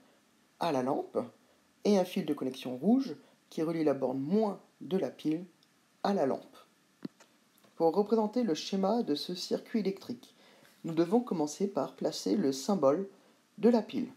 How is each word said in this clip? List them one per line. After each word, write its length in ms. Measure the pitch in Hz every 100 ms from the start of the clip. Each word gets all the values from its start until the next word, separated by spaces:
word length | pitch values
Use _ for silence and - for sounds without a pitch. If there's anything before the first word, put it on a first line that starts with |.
| _ _ _ _ _ _
à 120 | 170
la 120 | 139
lampe 340 | 127 151 370 - 120 - _ _ _ _ 190
et 120 | 202
un 80 | 185
fil 200 | - 156
de 80 |
connexion 440 | 143 131 127 131 127
rouge 380 | 165 254 269 151 - _ _
qui 140 | -
relie 200 | 160 165
la 100 | 151
borne 260 | 135 131 135
moins 400 | 139 202 214 190 - _
de 160 | 147 185
la 120 | 135
pile 360 | - 151 156 180 _ _ _ _ _
à 100 | -
la 120 | 196 139
lampe. 320 | 110 - - - _ _ _ - - - _ _ _ _ _
Pour 200 | 165 160
représenter 480 | 208 226 214 247
le 100 | 233
schéma 500 | 156 - 196 190 233
de 120 | 233 147
ce 200 | - 180
circuit 440 | - - - 226
électrique, 560 | 190 190 - 120 - _ - - - _
nous 100 | 165
devons 280 | 160 170 226
commencer 460 | 247 175 147 - 202
par 280 | - 156 -
placer 400 | - - - 208
le 160 | 139
symbole 560 | 135 - 196 - 156 196 - _ _ _ -
de 120 | 214
la 120 | 240
pile 280 | - 110 82